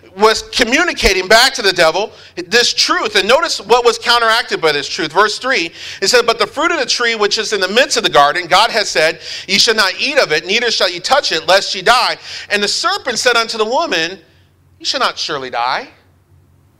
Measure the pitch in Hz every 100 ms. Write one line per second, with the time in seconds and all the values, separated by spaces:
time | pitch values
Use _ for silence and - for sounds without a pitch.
0 | - 190 220 214 - - 233 285 349 285
1 | 220 190 190 226 262 254 202 175 160 170
2 | 220 - - - 175 226 233 - - 349
3 | 311 196 190 277 330 - 202 247 240 226
4 | 240 240 226 226 240 190 160 143 139 -
5 | 156 170 208 - 254 247 165 - - -
6 | 190 240 226 226 208 262 330 330 247 -
7 | 240 226 208 220 208 208 185 220 294 254
8 | 185 147 143 165 170 180 233 220 196 180
9 | 160 165 - - - 196 - 214 190 180
10 | 247 294 180 151 170 220 240 220 196 175
11 | - 262 - 165 156 190 196 196 180 247
12 | 190 156 - - - 208 208 - 330 392
13 | 285 220 254 233 226 226 214 269 330 180
14 | 165 190 _ _ _ _ _ _ 320 285
15 | 233 - - 147 127 120 123 160 285 _
16 | _ _ _ _ _ _ _